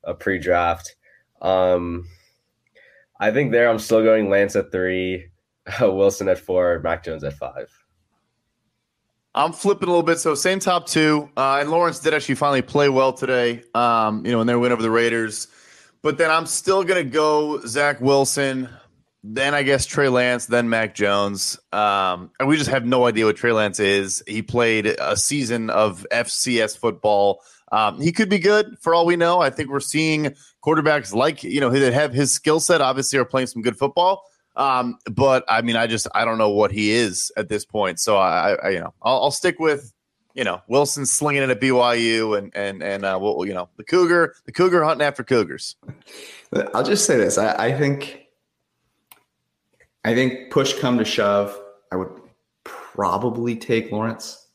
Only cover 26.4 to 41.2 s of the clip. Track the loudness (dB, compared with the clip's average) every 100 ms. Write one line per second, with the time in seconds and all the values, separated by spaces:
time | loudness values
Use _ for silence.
26.4 | -2 0 0 -2 -4 -2 0 2 2 0
27.4 | -8 _ _ 0 0 0 -4 0 0 2
28.4 | 4 2 0 -6 0 2 2 2 2 2
29.4 | 0 -2 -6 -6 -4 -2 0 0 -4 -8
30.4 | _ _ 0 2 2 0 -2 0 0 -2
31.4 | -6 -2 2 2 2 2 0 0 0 0
32.4 | 2 0 2 2 2 0 -2 0 0 -2
33.4 | -4 -4 -4 -2 -2 2 2 0 -6 _
34.4 | _ -2 0 0 -2 -8 -10 2 4 4
35.4 | 2 0 2 0 0 -2 -2 -2 -2 2
36.4 | 2 4 2 2 0 2 0 -2 -8 -6
37.4 | -6 -6 -4 -2 -2 -2 0 2 4 2
38.4 | 0 0 -2 -4 -6 _ -2 0 0 0
39.4 | -4 0 -2 -2 -6 _ _ _ _ -6
40.4 | -6 -6 _ 0 0 -2 -4 -2